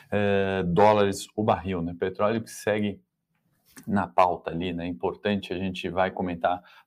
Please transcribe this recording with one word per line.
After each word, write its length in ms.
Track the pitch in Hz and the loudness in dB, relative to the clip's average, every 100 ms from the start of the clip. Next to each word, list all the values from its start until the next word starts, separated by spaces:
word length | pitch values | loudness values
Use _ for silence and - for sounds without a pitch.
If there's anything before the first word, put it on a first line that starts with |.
| - | -6
eh, 500 | 101 101 98 98 95 90 | -2 2 2 0 0 0
dólares 640 | 85 104 107 101 95 - - | 6 6 8 4 0 -6 -2
o 40 | |
barril, 400 | 107 92 92 92 | 0 0 -2 -4
né? 140 | 85 87 | -6 -4
Petróleo 460 | 95 92 104 113 | -6 0 0 -2
que 80 | 113 | -6
segue 500 | - - 107 104 98 _ _ _ _ _ _ _ - - | -6 -2 -2 -2 -6 _ _ _ _ _ _ _ -16 -2
na 200 | 101 85 | 0 0
pauta 440 | - 90 82 - | 4 4 4 -6
ali, 220 | 82 90 | -6 -4
né? 120 | 85 87 | -4 -6
Importante, 680 | 87 92 - 104 101 - | -4 -6 -2 -2 -2 -4
a 40 | 90 | -6
gente 300 | 95 92 90 | -6 -6 -6
vai 240 | 87 92 | -2 -2
comentar 500 | - 92 87 90 90 - - | -2 -6 -2 -2 -2 -8 -20